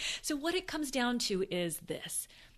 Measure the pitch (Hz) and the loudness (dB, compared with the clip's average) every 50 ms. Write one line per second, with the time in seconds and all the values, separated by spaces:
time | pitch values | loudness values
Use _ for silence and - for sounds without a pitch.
0 | - - - - - - 311 285 277 330 339 370 370 - - 320 302 269 262 262 | -2 -2 -2 -2 -2 -2 -2 0 0 2 0 0 0 -2 -2 -2 -2 0 2 2
1 | 247 240 247 240 240 - 208 185 190 - 165 180 175 170 160 - - - 160 - | 2 4 4 2 2 2 2 2 2 2 2 2 2 2 0 -4 -4 -6 -6 -6
2 | - - - - - - - - - - - | -4 -4 -4 -4 -4 -4 -10 -20 -20 -20 -20